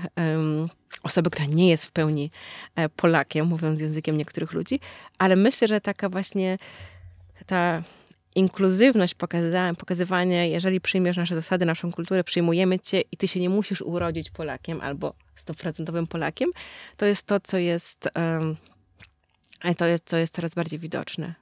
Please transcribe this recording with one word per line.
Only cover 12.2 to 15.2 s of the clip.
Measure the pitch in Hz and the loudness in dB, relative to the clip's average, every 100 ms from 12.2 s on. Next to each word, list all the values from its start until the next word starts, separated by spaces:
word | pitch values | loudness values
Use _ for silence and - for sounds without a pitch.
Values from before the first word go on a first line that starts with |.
przyjmujemy | 175 - 170 170 185 185 | 0 0 2 2 2 0
cię | - 190 - | 0 0 -2
i | - | -2
ty | 185 | -2
się | 185 | 0
nie | 180 | 0
musisz | 196 202 190 | 0 -2 -6
urodzić | - 170 170 165 151 | -4 -4 -4 -4 -8
Polakiem | - 156 135 - 165 | -10 -8 -8 -8 -8
albo | 135 143 151 - | -6 -6 -8 -10